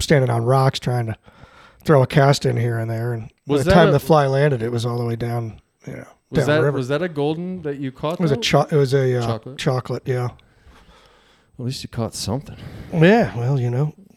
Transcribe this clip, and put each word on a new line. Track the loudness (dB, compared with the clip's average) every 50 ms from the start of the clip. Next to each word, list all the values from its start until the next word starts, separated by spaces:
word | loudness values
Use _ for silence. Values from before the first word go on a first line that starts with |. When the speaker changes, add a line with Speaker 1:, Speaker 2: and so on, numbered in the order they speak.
Speaker 1:
standing | 0 2 2 4 4 2
on | 0 0 0
rocks | 2 2 2 2 2 0 -2
trying | -2 -4 -2 -2 -2
to | -4 -8 -10 _ -20 -20 -20 -20 -20 _ -20 -20 -20 _ _ 0
throw | 4 4 4 4
a |
cast | 4 4 4 4 4 4 2 0
in | -2 -2 0
here | -2 -2 -2 -2
and | -4 -4
there, | -4 -4 -4 -4 -6
and | -6 -8 -12 -18 _ _
Speaker 2:
Was | -2 -2 0
Speaker 1:
by | 2
the | 4
Speaker 2:
that | 6
Speaker 1:
time | 6 6 6
Speaker 2:
a | 4
Speaker 1:
the | 2
fly | 4 4 4 4 4
landed, | 2 2 2 2 2 2 0 -2
it | -4
was | -4 -2 -2
all | -2 -2 -4
the | -4
way | -4 -4
down, | -4 -4 -4 -4 -4 -6 -8 -10 -14 _ _ _ _ -18
you | -16 -16
know, | -14 -16 -18 -20 _ _ _
Speaker 2:
Was | -2 0 2
that, | 2 2
Speaker 1:
downriver. | 2 2 2 0
Speaker 2:
was | -2 -2 -2
that | -2 -2
a | -2 -4
golden | -4 -2 -2 -2 -2 -4 -6 -8 -8 -8 -8
that | -8 -6 -6
you | -8 -8 -8
caught, | -6 -6 -4 -2
Speaker 1:
It | 0
was | 0 0 0
a |
Speaker 2:
though? | 0 0
Speaker 1:
cho-, | 2 2 2 2 2
it | 2
was | 2 2 2 2
a, | 2 2 2 0 0
uh, | 0
Speaker 2:
Chocolate? | -2 -4 -6 -8 -12 -12 -6
Speaker 1:
chocolate, | -4 -2 -2 -2 -4 -6 -8 -8 -6
yeah. | -4 -4 -4 -4 -6 -8 -12 _ _ _ _ _ -20 -20 -20 _ _ -20 _ _ _ _ _ _ _ _ _ _ _ _ -10
Speaker 2:
At | -8
least | -8 -8 -8 -10
you | -10
caught | -8 -6 -6 -6 -6
something. | -8 -6 -4 -4 -6 -6 -10 -16 -16 -16 -16 -16 -16 -12 -4 0
Speaker 1:
Yeah, | 4 6 6 6 4 2 0 -2
well, | -4 -2 -2 0 0
you | 0 -2
know, | -2 -2 -2 -4 -4 -10 -18 -20 _